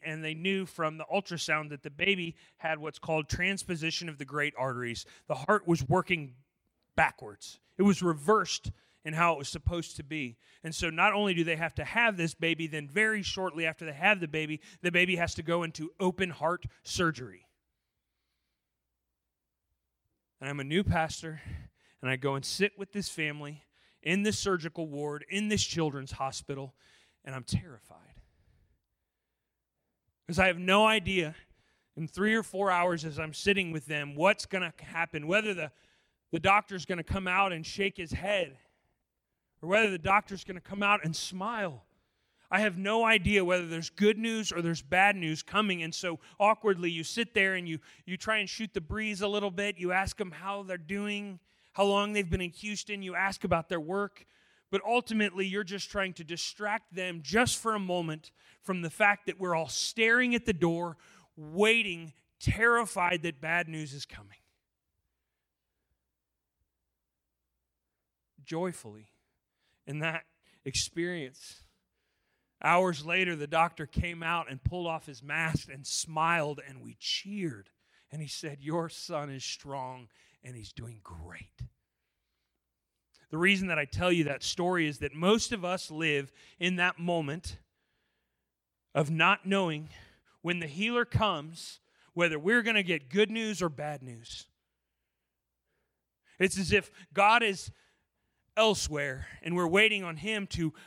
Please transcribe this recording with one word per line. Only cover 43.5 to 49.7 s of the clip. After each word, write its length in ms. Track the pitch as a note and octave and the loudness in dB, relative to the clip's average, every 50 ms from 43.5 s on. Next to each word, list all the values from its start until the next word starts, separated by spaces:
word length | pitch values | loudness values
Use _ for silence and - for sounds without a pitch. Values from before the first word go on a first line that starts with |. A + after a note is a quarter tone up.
| F3+ F3+ F3 | 2 2 0
there's 240 | E3 E3 E3 D#3+ - | -2 -4 -6 -6 -6
good 280 | - - G3+ G#3 A3+ A3 | 0 4 6 6 6 4
news 340 | A3 A3+ A3+ A3 G#3+ - E3+ | 2 -2 -2 -2 -2 -2 -2
or 100 | F3 E3+ | 0 0
there's 200 | E3+ E3 D3 - | 0 0 -2 -2
bad 340 | - F3+ F3+ G3 G3+ G3+ | 2 4 6 6 6 6
news 260 | F#3+ E3+ D#3 D#3 D3+ - | 2 0 -2 -2 -4 -4
coming. 400 | - - G#3 G#3+ G3+ F#3 E3+ E3 | -2 0 2 2 2 0 -2 -4
And 100 | D#3+ E3 | -6 -6
so 280 | - - F3+ E3 - - - - - | -4 -4 -4 -4 -6 -10 -8 0 4
awkwardly, 540 | G3+ G#3 A3 - - G#3+ F#3+ E3+ F3 E3+ E3+ | 6 6 6 4 4 2 2 2 0 -2 -2
you 100 | E3 D#3 | -2 -4
sit 320 | - - A#3 A#3 - - | -4 -2 -2 -2 0 2
there 220 | G#3 G3 F#3+ F#3+ | 4 4 4 2
and 120 | F3+ F3 E3+ | 0 -4 -4
you, 120 | D#3+ D#3 - - - - - | -6 -8 -8 -12 -20 -18 -12
you 100 | F3 F#3 | -10 -10
try 220 | - - G#3+ A3 G#3+ | -6 -2 0 0 0
and 100 | G3+ F3 | 0 -2
shoot 240 | - - A3 - - | -6 -8 -6 -6 -6
the 80 | G3 | -6
breeze 420 | D#3+ D3+ G3+ G#3+ G#3+ G#3+ G#3 F3 G#3 | -6 -4 -4 -4 -4 -4 -4 -2 -2
a 60 | G3+ | -2
little 220 | G#3 G#3 G3+ G3+ | 0 0 -2 -2
bit. 280 | F3 F#3+ G3+ G#3 | -2 -2 -4 -4